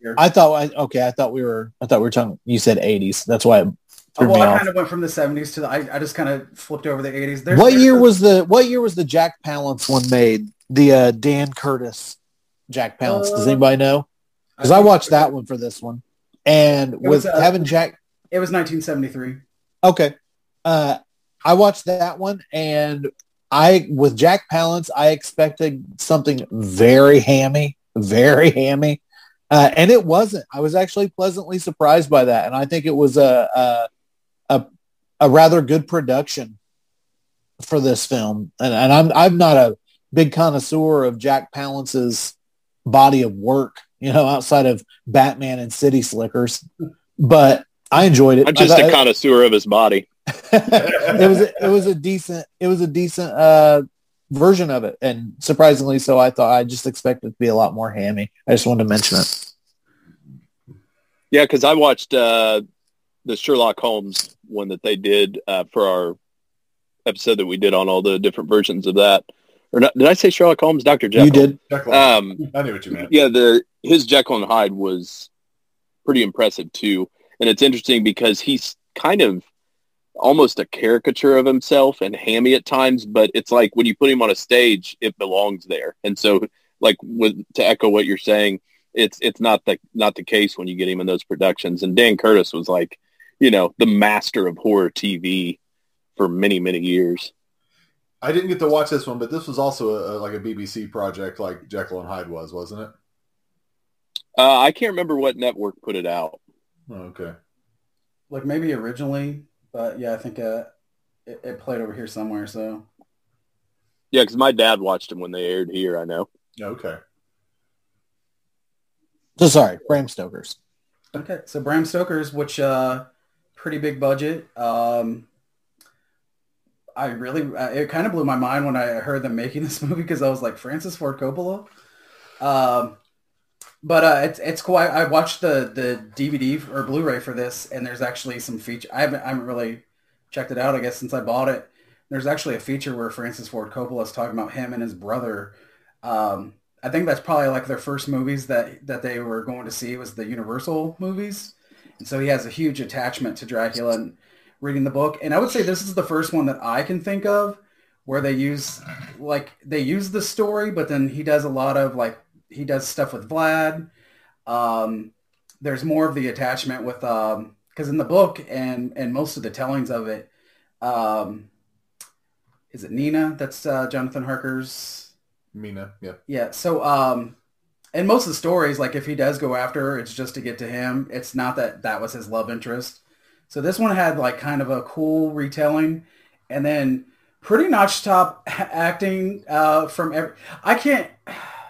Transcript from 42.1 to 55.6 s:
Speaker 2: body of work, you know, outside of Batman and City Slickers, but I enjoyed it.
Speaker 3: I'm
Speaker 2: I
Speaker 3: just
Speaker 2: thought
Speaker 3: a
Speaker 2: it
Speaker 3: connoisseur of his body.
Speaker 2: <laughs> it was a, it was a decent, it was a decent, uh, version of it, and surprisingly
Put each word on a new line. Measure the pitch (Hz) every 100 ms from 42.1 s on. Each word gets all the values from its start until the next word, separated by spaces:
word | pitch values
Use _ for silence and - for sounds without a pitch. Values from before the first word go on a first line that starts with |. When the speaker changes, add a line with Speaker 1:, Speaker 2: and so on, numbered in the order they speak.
| 110 - - _ _ _ _ -
Speaker 2:
body | 135 139 135
of | 117
work, | 98 107 135 127 - _ _
you | 135
know, | 147 135
outside | 139 - 143 131
of | 113 - _ -
Batman | 135 139 131 135 127
and | 117
City | - 143 131
Slickers, | - 110 113 123 120 - - - 160 - _ -
but | 131 156 139 127 - _ _
I | 139 190
enjoyed | 131 135 131
it. | 139
Speaker 3:
I'm |
Speaker 2:
I |
Speaker 3:
just | 156 170
Speaker 2:
thought | 165
Speaker 3:
a | 156
Speaker 2:
it |
Speaker 3:
connoisseur | 151 127 107 139 123
of | 120
his | 107 104
body. | 104 110 98 - _ -
Speaker 2:
<laughs> | - -
it | 214 - 220 - - 165 - 190
was | 185
a, | 208 - 196
it |
was | 202 190
a | 165
decent, | 165 190 - 170 - _
it | 180
was | 185
a | 170
decent, | 151 175 - 160
uh, | 117 156 156 151 147 135 _ _ _ _
version | 139 170 190 165
of | 127 110
it, | -
and | 131 117 113 -
surprisingly | - 143